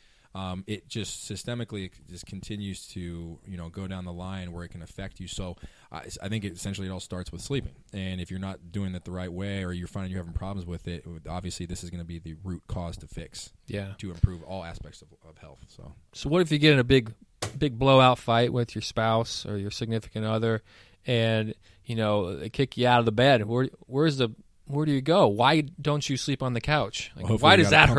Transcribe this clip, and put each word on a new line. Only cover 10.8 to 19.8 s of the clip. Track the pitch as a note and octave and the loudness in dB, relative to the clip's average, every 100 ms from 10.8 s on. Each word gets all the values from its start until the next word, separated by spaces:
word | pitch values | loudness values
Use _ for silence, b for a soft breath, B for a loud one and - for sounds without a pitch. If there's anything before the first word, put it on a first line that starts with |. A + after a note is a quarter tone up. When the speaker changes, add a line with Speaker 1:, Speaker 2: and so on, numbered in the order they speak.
| - | -8
Speaker 1:
it, | E2+ E2 D#2+ D#2 | -10 -10 -14 -10
obviously | F2+ F2+ - F2 | -8 -6 -8 -8
this | F2 | -8
is | F2 | -10
gonna | F2 E2 | -10 -10
be | E2 | -10
the | E2 D#2+ G2 | -12 -12 -8
root | E2+ - | -8 -8
cause | F2+ E2+ - | -8 -6 -10
to | C#2+ | -12
fix | - - - - - - | -14 -14 -14 -18 -18 -10
Speaker 2:
Yeah. | G2+ G2 G2+ | -8 -8 -10
Speaker 1:
to | G2 | -12
improve | E2 - F2 | 0 0 0
all | D#2+ F#2+ | -8 -8
aspects | E2+ E2 D2+ - | -8 -10 -14 -18
of, | D2+ C#2+ D#2+ | -20 -20 -20
of | D2+ | -20
health. | D2+ C2+ - | -20 -20 -20
So. | - C2+ - _ | -20 -20 -20 _
Speaker 2:
So | - C#3 | -10 0
what | F3 | 2
if | D#3+ | 4
you | D3 | 6
get | D3+ | 8
in | C#3 | 8
a | B2 | 8
big, | C3+ A2 - - _ - C3+ | 6 4 -6 -20 _ -8 -2
big | D3+ A2+ | -2 2
blowout | C3+ C3 B2+ A#2+ | 6 8 8 6
fight | - A#2 A#2+ | 2 4 4
with | B2 A#2 | 2 -2
your | A2 | -4
spouse | - - A2+ A2+ A2+ - - | -6 0 2 2 0 -6 -6
or | G2+ | -6
your | G2+ | -6
significant | - | -6